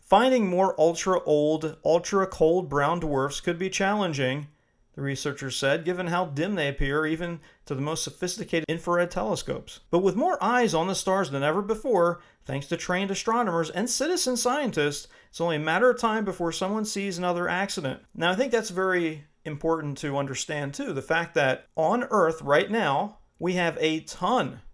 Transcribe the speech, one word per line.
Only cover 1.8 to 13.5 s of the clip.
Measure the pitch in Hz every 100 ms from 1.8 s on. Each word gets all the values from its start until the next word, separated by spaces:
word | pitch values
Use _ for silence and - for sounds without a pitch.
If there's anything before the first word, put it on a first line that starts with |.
ultra-cold | 151 165 170 196 190 - 160 175 160
brown | 139 143 175
dwarfs | 160 139 139 139
could | - 170
be | 190
challenging, | 185 196 208 190 143 131 135 147 _ _ _ _
the | -
researchers | 139 135 147 139 135
said, | 123 139 151
given | 165 180 175
how | 175
dim | 180 139 175
they | 202 143
appear | 139 143 143
even | 156 160 175 165 - _ -
to |
the | 135
most | 143 160
sophisticated | - - 180 - 170 170 156
infrared | 165 170 175 175
telescopes. | 185 214 175 - 131 - - _
But | 170
with | 190 185
more | 330 339
eyes | 196 247 233
on | 160 175
the |
stars | 185 - 190 170
than | 139
ever | 143 165
before, | 196 220 285 208 170 170 - _ -
thanks | 139 135
to | 170
trained | - 180 196
astronomers | 190 - 226 226